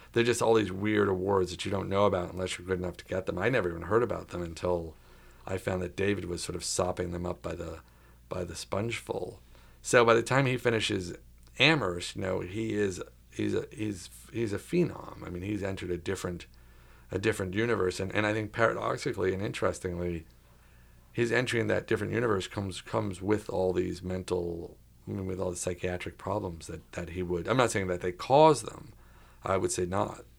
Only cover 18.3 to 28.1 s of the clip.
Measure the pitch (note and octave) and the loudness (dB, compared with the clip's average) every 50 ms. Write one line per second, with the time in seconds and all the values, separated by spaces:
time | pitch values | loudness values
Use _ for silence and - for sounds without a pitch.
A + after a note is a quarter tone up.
18.3 | G#2+ A2 A2 G#2 - - A#2 - A#2 A2 G#2+ A2 B2+ B2+ - C#3+ A#2+ F#2+ F#2+ F#2+ | 2 0 -2 -4 0 2 4 4 4 2 -2 -2 -2 -2 -2 -4 -2 0 0 0
19.3 | F#2+ F#2 G2 A#2 B2 - - F#2+ F2 - - F#2 F2+ F2 F2 F2 F2 E2 E2 - | 2 0 -2 -4 -2 0 0 0 0 -2 -4 -4 -4 -2 -2 -2 -2 -4 -6 -10
20.3 | - - - - - - - - - - - - - - - - - - B2+ A2+ | -18 -20 -20 -20 -20 -20 -20 -20 -20 -20 -20 -20 -20 -20 -20 -8 -2 -2 0 2
21.3 | A2+ A#2+ B2+ A#2+ - A#2 A2 G#2+ G2+ G2 - - A2 G2+ G#2 G2+ G2+ A2 B2 A#2+ | 2 2 0 0 0 0 0 2 0 0 0 0 0 0 0 0 0 0 2 2
22.3 | G#2+ F#2+ F2+ - - G#2+ G2+ G2 F2+ - - - - A#2 A2 G2+ F#2+ F2 F#2 F#2+ | 2 0 0 -4 -4 -4 -4 -4 -6 -8 -8 -4 -2 -2 -2 -2 -4 -4 -2 0
23.3 | G#2+ G#2 - - - F#2+ F#2 F#2 F2+ F#2 F#2 F2+ F2 F2 F#2 F#2 F#2 F#2 F2+ - | 0 0 0 -2 -2 0 2 2 2 2 0 0 -2 -4 -6 -6 -4 -4 -2 0
24.3 | F#2 F2+ F2 E2+ E2+ E2+ F2 F2+ - - - - - - - - G2+ G2+ F#2+ F#2 | 0 0 0 -2 -4 -6 -8 -12 -14 -18 -20 -20 -20 -16 -10 -8 -6 -4 -4 -4
25.3 | F#2+ F2+ F#2+ F#2 F2 E2+ - F2+ F2+ F2 - F#2 F2+ F2 - - - - - F#2+ | -4 -4 -4 -4 -4 -4 -4 -4 -4 -4 -4 -4 -4 -4 -6 -10 -12 -8 -4 -4
26.3 | G2 G#2 G2+ F#2 E2+ E2 D2+ - F2 D#2+ - - - - F2 D#2+ E2 F2+ F#2 F2 | -2 -2 -2 -4 -8 -8 -12 -12 -12 -12 -12 -12 -10 -10 -8 -6 -4 -4 -2 0
27.3 | F2 F2 E2+ - A2+ C3 B2 A2+ - G#2+ F#2+ F#2 F2+ F2 - F#2 | 0 0 0 2 2 4 4 4 2 0 0 0 -2 -2 -2 -4